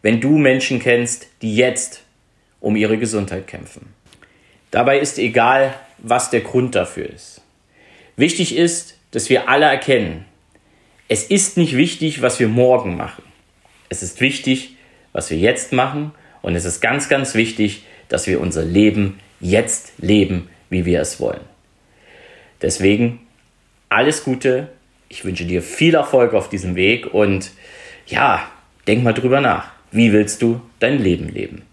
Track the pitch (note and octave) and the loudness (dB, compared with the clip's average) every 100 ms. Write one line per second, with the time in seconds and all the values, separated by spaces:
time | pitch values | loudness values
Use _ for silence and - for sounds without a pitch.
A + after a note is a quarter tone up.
0 | G#2+ A2+ B2+ D3+ C#3 C3 - B2+ B2+ A#2+ | 0 0 2 4 4 2 0 -2 0 0
1 | A#2+ - - _ A2+ G#2+ B2+ - - - | 0 -8 -12 _ -4 0 0 0 -10 -14
2 | _ _ _ _ _ _ - G#2+ G#2 A2 | _ _ _ _ _ _ -2 0 0 0
3 | A2+ G#2+ G2 F#2+ F#2+ - D#2 - - _ | 0 -4 -4 -8 -12 -18 -18 -20 -20 _
4 | _ _ _ _ _ _ _ - B2+ C#3 | _ _ _ _ _ _ _ 0 2 2
5 | D3 - A#2 A#2 A#2 C3+ C3+ C3+ - _ | 0 -2 -2 2 4 4 0 -2 -20 _
6 | A2+ A#2+ - A#2 A#2 C3 B2+ G2 F2+ - | -2 0 0 -2 0 -2 0 -2 -4 -8
7 | - - - - _ _ _ _ _ - | -12 -14 -20 -20 _ _ _ _ _ -20
8 | _ - E3 E3 F3 B2 E3+ - - _ | _ 0 0 2 -2 2 0 0 -10 _
9 | _ - - B2 - C#3 D3+ C3+ - B2+ | _ -8 0 0 4 4 4 2 2 0
10 | F#2+ D#2+ F#2+ _ _ _ _ _ _ _ | 0 -8 -16 _ _ _ _ _ _ _
11 | _ A2 - G3 - - E3 B2+ E3+ - | _ -4 0 0 0 0 0 2 0 0
12 | D#3 D3 G#2 - A2+ A#2 B2 B2+ F#2+ E2+ | -6 0 -2 0 0 4 4 4 0 -6
13 | E2 - - _ _ _ _ _ _ - | -8 -12 -20 _ _ _ _ _ _ -10
14 | F2+ - C3 C3+ - C3 - - _ _ | -10 -2 -2 -2 -2 -2 -4 -20 _ _
15 | _ - - D#2+ G2+ B2+ - B2+ C3 C#3+ | _ -10 -6 0 2 0 -2 -2 0 -4
16 | D3+ - _ _ - E2+ F2 - A2+ C#3 | -8 -12 _ _ -4 -4 -4 -2 -2 -2
17 | C#3+ C#3 C3 A2 A2+ A2 G#2 G2+ - - | 0 0 0 -2 -2 0 -2 -2 -18 -20
18 | _ - - D#2+ F2 D#2+ D#2+ F2+ G#2+ G2 | _ -4 0 -2 -2 -2 0 4 4 4
19 | G2 F#2+ _ _ F2 G2+ A#2+ - - - | -2 -4 _ _ 0 0 0 -6 -10 -8
20 | F2+ G#2 F#2+ F2+ E2+ - _ F#2 F2 E2 | 2 2 4 -2 -6 -20 _ -4 0 0
21 | C#2+ - - - - _ _ _ _ _ | -2 -4 -6 -6 -14 _ _ _ _ _
22 | _ - - - _ _ E2 - F#2+ G#2+ | _ -20 -20 -20 _ _ -4 0 2 2
23 | A#2+ A#2+ _ _ _ _ _ _ _ G#2+ | 0 -4 _ _ _ _ _ _ _ 2
24 | C3+ D3+ - B2+ C3+ B2+ D3 - _ _ | 2 0 -4 -2 0 -2 -4 -18 _ _
25 | _ - G2 F2+ F2 F2+ C3 - D#3+ D#3+ | _ -12 -8 -6 -4 -4 -4 0 2 2
26 | - C3+ D#3 G#2+ - G2 F2+ F2+ F#2+ A#2+ | 2 2 4 2 -2 -8 -6 0 0 0
27 | - - G2+ F#2+ - - - - - - | -2 0 2 2 -4 -18 -20 -20 -20 -20
28 | - - C3+ F#2+ - - _ _ - A2 | -8 0 0 0 -6 -18 _ _ 0 2
29 | B2 A2+ B2 C3+ C3 F2+ - - _ G#2+ | 2 0 2 2 2 -2 -6 -20 _ 2
30 | A#2 G#2 G#2 - A#2 A#2 - _ A2+ C#3 | 4 4 2 0 -2 -2 -8 _ 0 2
31 | G2 F2 D#2 - F2+ - - | 0 0 -4 -10 -10 -12 -20